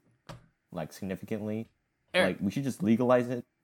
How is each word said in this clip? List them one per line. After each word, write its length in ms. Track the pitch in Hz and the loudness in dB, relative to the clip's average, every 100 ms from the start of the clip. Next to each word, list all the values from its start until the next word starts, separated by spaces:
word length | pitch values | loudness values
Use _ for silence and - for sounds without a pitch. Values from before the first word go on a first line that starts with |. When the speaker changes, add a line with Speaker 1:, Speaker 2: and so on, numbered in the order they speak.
| _ _ - - _ _ _ | _ _ -20 -20 _ _ _
Speaker 1:
like, 220 | 85 78 | -10 -10
significantly. 800 | - 95 92 - 107 107 110 113 _ _ _ _ | -8 -8 -6 -6 -6 -4 -6 -8 _ _ _ _
Speaker 2:
Eric. 240 | 180 95 90 | 2 2 2
Speaker 1:
Like, 80 | 98 | -2
we 60 | |
should 120 | 139 | -2
just 200 | 139 - | -2 0
legalize 460 | 101 113 123 127 120 | 2 4 6 4 2
it 160 | 123 - _ | -4 -8 _